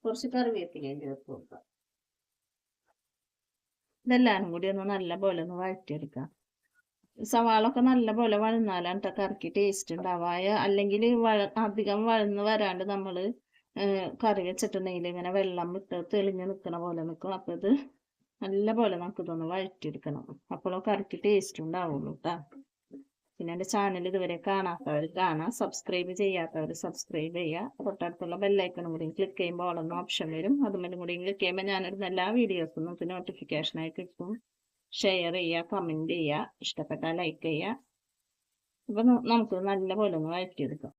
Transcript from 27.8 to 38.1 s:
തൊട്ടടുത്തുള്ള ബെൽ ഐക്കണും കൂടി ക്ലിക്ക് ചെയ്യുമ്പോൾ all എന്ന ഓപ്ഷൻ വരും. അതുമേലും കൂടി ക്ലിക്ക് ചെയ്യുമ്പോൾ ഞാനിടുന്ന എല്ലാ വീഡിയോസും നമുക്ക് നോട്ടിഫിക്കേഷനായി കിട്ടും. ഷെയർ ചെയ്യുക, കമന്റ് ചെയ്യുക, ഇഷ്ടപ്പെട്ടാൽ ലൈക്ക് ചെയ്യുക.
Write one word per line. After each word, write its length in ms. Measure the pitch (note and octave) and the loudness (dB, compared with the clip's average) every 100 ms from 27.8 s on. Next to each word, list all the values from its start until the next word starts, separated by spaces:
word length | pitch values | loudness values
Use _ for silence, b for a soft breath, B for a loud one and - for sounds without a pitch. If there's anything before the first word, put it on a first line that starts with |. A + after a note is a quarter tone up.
| A#3+ | -6
തൊട്ടടുത്തുള്ള 500 | F#3+ F3 E3+ F3 F3 | -4 -6 -6 -8 0
ബെൽ 140 | G3+ G3+ | 4 4
ഐക്കണും 260 | F3+ F3+ E3+ | 2 -4 -6
കൂടി 120 | D#3+ D#3+ - | -4 -6 -2
ക്ലിക്ക് 200 | F#3+ - | -2 0
ചെയ്യുമ്പോൾ 280 | F3 F3 F3+ | -4 -2 -2
all 80 | E3+ | -2
എന്ന 140 | D#3+ F3 | -4 -4
ഓപ്ഷൻ 280 | F#3 - D#3+ D#3+ | -4 -4 -4 -2
വരും. 200 | F#3+ C#4+ A#3 | 2 2 2
അതുമേലും 320 | F#3+ F3+ F3+ | 0 -6 -6
കൂടി 120 | F3 F3 | -6 -4
ക്ലിക്ക് 180 | F3+ G3 | -4 0
ചെയ്യുമ്പോൾ 240 | F#3 F#3+ G3 | 0 0 0
ഞാനിടുന്ന 360 | F#3+ F#3 G3 F#3+ | -2 -2 -4 -2
എല്ലാ 160 | F#3 F#3 A#3+ | 0 2 4
വീഡിയോസും 460 | A3+ F3+ E3 - E3 | 4 2 -2 -4 -8
നമുക്ക് 200 | F3 E3+ | -6 -6
നോട്ടിഫിക്കേഷനായി 840 | F3+ F3+ - - D3+ D#3 D#3+ D#3+ F3 | -6 -8 -12 -4 -4 -2 -4 -6 -8
കിട്ടും. 340 | F3+ _ F3 A3 _ _ _ _ _ | -12 _ -8 -8 _ _ _ _ _
ഷെയർ 400 | - G3+ F#3 E3+ F3+ | 0 2 2 0 0
ചെയ്യുക, 240 | E3+ E3 E3+ | 0 -2 -2
കമന്റ് 440 | G3+ E3+ D#3 D#3+ | -2 -2 -2 -2
ചെയ്യുക, 260 | F3 D3+ D3+ D#3 _ - | 0 0 0 -2 _ -10
ഇഷ്ടപ്പെട്ടാൽ 500 | - D3 D#3 E3 E3+ | -8 -6 -4 -2 -2
ലൈക്ക് 200 | E3+ E3 | -4 -4
ചെയ്യുക. 320 | E3 D3+ F#3+ C4 _ _ _ | -2 -2 -2 -6 _ _ _